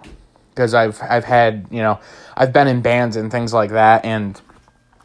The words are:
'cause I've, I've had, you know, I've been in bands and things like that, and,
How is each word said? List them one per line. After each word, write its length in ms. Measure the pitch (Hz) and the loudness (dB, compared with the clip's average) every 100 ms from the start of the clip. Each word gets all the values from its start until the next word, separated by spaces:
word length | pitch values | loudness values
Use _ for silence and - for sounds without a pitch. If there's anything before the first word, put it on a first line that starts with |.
| - - _ _ _ - | -20 -20 _ _ _ -4
'cause 180 | 120 | 0
I've, 260 | 117 113 107 | 2 0 -2
I've 240 | - 120 113 | -4 -4 2
had, 420 | 123 117 110 92 | 2 2 0 -8
you 120 | 117 | -4
know, 180 | 110 107 - - - - | -4 -4 -8 -20 -16 -2
I've 180 | 131 | 2
been 140 | 143 139 | 4 2
in 140 | 123 | 2
bands 360 | 120 120 120 110 | 0 0 -2 -4
and 140 | 110 | -6
things 220 | 120 117 | -6 -2
like 160 | 117 104 | -2 0
that, 340 | 110 110 110 | 2 4 4
and, 360 | 113 110 101 95 _ _ _ _ _ _ | 0 -6 -6 -10 _ _ _ _ _ _